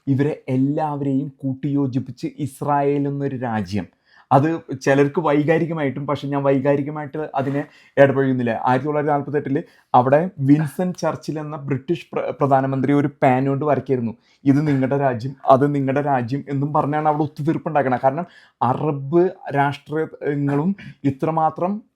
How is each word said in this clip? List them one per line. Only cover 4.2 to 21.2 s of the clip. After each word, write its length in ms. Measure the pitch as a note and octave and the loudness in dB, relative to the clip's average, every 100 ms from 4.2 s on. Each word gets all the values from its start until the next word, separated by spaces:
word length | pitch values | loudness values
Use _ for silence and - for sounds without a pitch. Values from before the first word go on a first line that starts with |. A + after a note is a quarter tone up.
| - | 0
അത് 280 | C3+ D#3 E3 - C3+ | 2 2 -2 -6 -4
ചിലർക്ക് 380 | - C#3 C#3+ C#3+ | 2 4 4 2
വൈകാരികമായിട്ടും, 880 | D#3+ D3 D3 D#3+ D#3+ E3 C#3 C3+ C#3+ | 0 2 2 2 0 -2 -4 -4 -4
പക്ഷെ 200 | C#3 C#3 | -4 -4
ഞാൻ 160 | C#3+ | -2
വൈകാരികമായിട്ട് 840 | C#3 C#3 C#3 C#3+ C#3+ D3+ D3 D#3 D3+ C#3 | 2 2 2 0 -2 -8 -10 -8 -6 -4
അതിനെ 300 | C3+ C#3+ D3 _ _ - | -4 -4 -6 _ _ 4
ഇടപഴകുന്നില്ല. 640 | C#3 C3 C3+ B2+ A#2+ G#2 - | 4 4 0 0 0 -2 0
ആയിരത്തി 200 | B2+ C#3+ | 0 0
തൊള്ളായിരത്തി 280 | D3 D3 | -2 0
നാൽപത്തെട്ടില് 500 | C#3+ C#3+ C#3+ - C#3+ E3+ _ _ | -2 -2 -4 -2 -4 -4 _ _
അവിടെ 360 | B2+ B2+ D3 F#3 - | 2 4 4 2 0
വിൻസെന്റ് 580 | C3+ D3 D#3 - F#3 E3+ | 4 4 2 -4 -4 -4
ചർച്ചിൽ 420 | D#3+ C#3 - D#3 | -4 -4 -6 -8
എന്ന 180 | D3+ D#3 | -8 -10
ബ്രിട്ടീഷ് 500 | C#3 C3+ - E3+ - | -6 -4 -2 -6 -4
പ്ര-, 180 | - - | -6 -4
പ്രധാനമന്ത്രി 640 | C3 C#3+ C3+ C3+ C3+ B2+ | -2 2 2 2 0 2
ഒരു 160 | C#3+ C#3+ - | 2 2 2
പാൻ 240 | C#3 B2+ C#3 | 2 4 2
കൊണ്ട് 180 | C#3 D3+ | 0 0
വരയ്ക്കായിരുന്നു, 500 | C3 A#2+ B2+ A#2 - _ _ C#3 | 0 0 -2 -2 -6 _ _ 2
"ഇത് 220 | C#3 D#3 | 2 2
നിങ്ങളുടെ 300 | C3+ C3 C#3 | 0 0 0
രാജ്യം, 380 | C#3 A#2+ C3 C#3 - | 0 -2 -6 -4 4
അത് 260 | C3 D3 C#3+ | 4 4 0
നിങ്ങളുടെ 260 | C3+ C3+ | 0 0
രാജ്യം" 420 | C#3+ C3+ A#2 C#3 - | 0 0 -2 -6 -4
എന്നും 240 | C#3 C#3+ | -4 -2
പറഞ്ഞാണ് 340 | D3+ C#3 D3+ D#3 | 0 0 0 0
അവിടെ 160 | D3+ | 0
ഒത്തുതീർപ്പുണ്ടാക്കണത്. 760 | D3+ - D3 C#3+ E3+ D3+ C3 B2 | -2 -4 -2 -2 0 0 0 2
കാരണം 220 | C3+ C#3+ F3+ - _ - | 0 0 -6 -12 _ -2
അറബ് 680 | A#2+ C3+ D3 C#3+ C3+ E3+ F3+ - - C#3 | -2 0 -2 -4 0 2 2 0 -6 0
രാഷ്ട്രങ്ങളും 1200 | C#3+ C#3 - D#3 D#3 - - D3 C#3+ C#3+ E3 G3 - - | 0 -2 -6 -6 -6 -6 -4 -2 0 0 0 -4 -8 -6
ഇത്രമാത്രം, 800 | C#3 C3+ | -4 -2